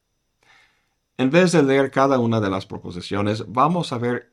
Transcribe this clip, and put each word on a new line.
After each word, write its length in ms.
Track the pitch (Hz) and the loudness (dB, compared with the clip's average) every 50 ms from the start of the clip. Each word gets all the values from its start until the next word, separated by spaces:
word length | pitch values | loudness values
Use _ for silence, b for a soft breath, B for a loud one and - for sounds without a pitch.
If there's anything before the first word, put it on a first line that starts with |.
| _ _ _ _ _ _ _ _ b b b b b b b b b b b b _ _ _ - | _ _ _ _ _ _ _ _ b b b b b b b b b b b b _ _ _ -2
En 120 | 127 131 | 0 2
vez 200 | 147 175 185 175 | 4 4 4 4
de 120 | 165 165 143 | 4 4 4
leer 260 | 135 135 139 135 135 | 4 4 2 2 0
cada 300 | - 135 139 139 135 123 | 0 2 2 2 2 2
una 200 | 120 113 113 113 | 2 0 0 0
de 100 | 104 98 | 0 -2
las 160 | 95 95 - | -4 -4 -6
proposiciones, 800 | - - 87 - 95 87 87 85 - 101 98 104 104 104 107 - 82 | -10 -14 -14 -12 -12 -12 -12 -10 -6 -4 -4 -2 -2 -4 -4 -6 -6
vamos 440 | 101 127 139 156 175 175 156 - | -2 0 0 0 0 -2 -4 -6
a 60 | 139 117 | -6 -6
ver 340 | 120 120 120 120 - _ | -4 -4 -4 -6 -8 _